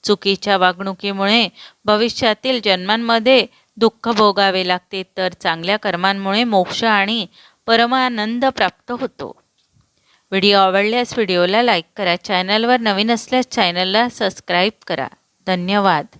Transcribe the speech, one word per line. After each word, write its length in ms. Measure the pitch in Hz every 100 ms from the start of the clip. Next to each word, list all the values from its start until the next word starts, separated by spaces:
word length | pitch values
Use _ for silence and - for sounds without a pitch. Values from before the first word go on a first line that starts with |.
चुकीच्या 540 | - 202 196 190 208 190
वागणुकीमुळे 920 | 180 180 196 190 202 196 196 226 208 - - _
भविष्यातील 760 | 202 208 233 - 240 214 262 254
जन्मांमध्ये 840 | 208 185 185 220 233 226 226 262 - _ _ -
दुःख 320 | 220 _ 226
भोगावे 600 | 214 208 196 196 185 180
लागते, 340 | 180 _ 190 185 -
तर 160 | 185
चांगल्या 440 | 175 180 165 170 214
कर्मांमुळे 680 | 208 170 190 196 196 202
मोक्ष 400 | 240 202 180 -
आणि 420 | 226 208 196 226 180 _ - _ -
परमानंद 800 | 226 233 262 254 233 214 240
प्राप्त 480 | 262 262 185 _ -
होतो. 500 | 247 254 - 143 - _ _ _ _ _ _ _ _ _
व्हिडिओ 280 | 190 202 202
आवडल्यास 540 | 190 190 208 240 240
व्हिडिओला 500 | - 202 180 180 214
लाईक 220 | 240 185 - -
करा, 200 | 185 175
चॅनलवर 640 | - 185 185 214 233 254
नवीन 300 | 226 196 214
असल्यास 360 | 233 - 254 247
चॅनलला 640 | - 185 175 185 202 240
सबस्क्राईब 640 | - 202 - - 175 196 - -
करा. 220 | 160 131 - _ _ -
धन्यवाद. 600 | 185 180 208 196 160 143